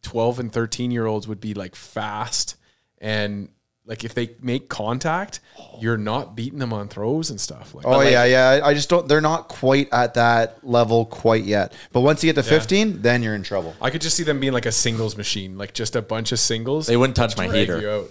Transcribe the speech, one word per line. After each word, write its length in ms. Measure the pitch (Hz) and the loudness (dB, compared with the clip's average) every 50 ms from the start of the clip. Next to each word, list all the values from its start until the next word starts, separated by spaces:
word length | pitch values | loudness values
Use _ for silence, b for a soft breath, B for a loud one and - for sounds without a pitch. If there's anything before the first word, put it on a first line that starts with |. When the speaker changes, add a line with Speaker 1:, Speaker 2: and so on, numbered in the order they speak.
| - | -16
Speaker 1:
twelve 360 | - - 117 113 120 123 127 | -6 -2 0 0 0 -2 -4
and 120 | 120 113 - | -8 -6 -4
thirteen-year-olds 720 | 120 117 110 - - 123 123 120 120 113 110 107 107 101 | -4 -4 -4 -4 -6 -4 -4 -2 -2 -2 -2 -4 -6 -6
would 140 | 107 107 98 | -10 -10 -10
be, 120 | 110 107 101 | -8 -8 -8
like, 200 | 101 92 92 - | -8 -10 -12 -16
fast 840 | - - - - 117 104 107 104 107 117 113 - - - - - _ _ _ _ _ _ _ _ _ | -20 -20 -12 -8 -8 -8 -6 -8 -8 -8 -6 -4 -6 -6 -6 -10 _ _ _ _ _ _ _ _ _
and, 500 | - 110 110 107 104 104 104 101 98 - _ _ _ _ _ _ _ | -6 -4 -2 -2 -2 -4 -6 -10 -12 -14 _ _ _ _ _ _ _
like, 180 | 110 113 107 113 | -14 -12 -12 -12
if 100 | 113 - | -8 -6
they 180 | 123 120 113 117 - | -6 -6 -6 -8 -10
make 260 | 131 123 120 135 131 - | -6 -4 -4 -4 -6 -8
contact, 720 | - - 104 107 123 127 - 165 160 175 202 - - - B B B B B B - 113 | -8 -6 -4 -4 -4 -4 -2 -4 -4 -4 -6 -8 -12 -16 B B B B B B -12 -4
you're 180 | 110 113 117 | -2 -2 -2
not 380 | 107 104 107 113 139 - 160 110 | 0 -2 -4 -4 -4 -6 -8 -10
beating 240 | 117 117 135 - 143 | -10 -10 -10 -8 -8
them 140 | 131 117 110 | -6 -6 -6
on 160 | 104 101 101 | -6 -8 -10
throws 400 | - 101 104 113 143 160 160 - | -8 -6 -4 -2 -2 -2 -4 -6
and 100 | 110 98 | -8 -8
stuff. 340 | - - - 62 - - - | -10 -10 -12 -16 -18 -20 -16
Like, 120 | - - | -4 0
Speaker 2:
Oh, 60 | 123 | 2
Speaker 1:
but, 60 | 131 139 | 4 6
like, 120 | 139 139 | 6 6
Speaker 2:
yeah, 140 | 127 120 120 | 6 6 6
yeah. 240 | 127 127 127 127 131 135 147 147 | 6 6 6 8 6 6 6 4
I, 40 | 147 | 4
I 40 | 147 | 2
just 160 | 147 143 - | 2 2 2
don't, 180 | 175 175 165 | 2 2 4
they're 140 | 139 147 156 | 4 4 4
not 260 | 151 151 165 165 - | 4 2 0 -2 -6
quite 400 | - - - - 131 135 143 139 - - | -12 -8 -2 2 4 4 4 2 2 2
at 220 | 120 120 117 - | 2 2 2 2
that 420 | 120 117 120 117 117 113 113 - - - | 4 4 4 4 4 2 0 -4 -10 -4
level 380 | 127 120 120 117 107 117 117 113 | 2 2 4 4 4 4 2 2
quite 380 | - - - - 113 113 113 101 | 0 -6 0 2 2 4 4 2
yet. 260 | 98 104 101 92 - B B B B - | 0 0 0 0 -2 B B B B 0
But 80 | 123 | 2
once 200 | 127 143 156 - 165 | 4 4 2 2 2
you 100 | 165 147 | 2 2
get 80 | 143 | 0
to 80 | 120 110 | 2 2
Speaker 1:
Yeah. 80 | 143 156 | 2 2
Speaker 2:
fifteen, 420 | 120 - 185 202 220 220 180 - | 2 2 2 2 2 0 -2 0
then 220 | 104 120 123 123 117 | 2 2 2 2 0
you're 120 | 110 107 | -2 -4
in 80 | 104 92 | -6 -6
trouble. 320 | - 101 95 85 82 82 - | -4 -4 -4 -4 -6 -8 -6
Speaker 1:
I 80 | - 131 | -4 -4
could 120 | 139 160 | -4 -4
just 160 | 160 165 - | -2 -2 -2
see 60 | - 165 | -2 -2
them 160 | 151 147 135 | -2 -2 -2
being, 100 | 135 135 | -2 -2
like, 140 | 127 123 117 | -2 -2 -2
a 60 | 120 107 | -2 -2
singles 420 | - - 120 113 113 113 107 101 | 0 0 0 -2 -2 -4 -4 -6
machine, 420 | 104 101 - - 104 95 92 95 | -6 -6 -6 -6 -6 -8 -10 -10
like, 160 | 98 101 95 - | -12 -12 -10 -8
just 220 | - 113 107 - | -6 -6 -4 -4
a 60 | 123 | -4
bunch 300 | 104 - 110 113 113 - 131 | -4 -4 -6 -4 -4 -2 -2
of 60 | 113 | 0
singles. 480 | - - 117 113 117 127 139 156 151 | 0 0 -2 -4 -4 -4 -4 -2 0
Speaker 3:
They 100 | 120 117 | 2 4
wouldn't 180 | 120 127 131 120 | 4 4 4 2
touch 220 | 127 120 113 110 | 0 0 0 0
my 80 | - 90 | -4 -4
Speaker 1:
Drag 120 | 92 - - | 0 0 0
Speaker 3:
heater. 200 | 101 - 87 82 | 0 0 -2 -2
Speaker 1:
you 100 | 104 104 | -2 -4
out. 200 | 107 104 90 - | -4 -4 -6 -8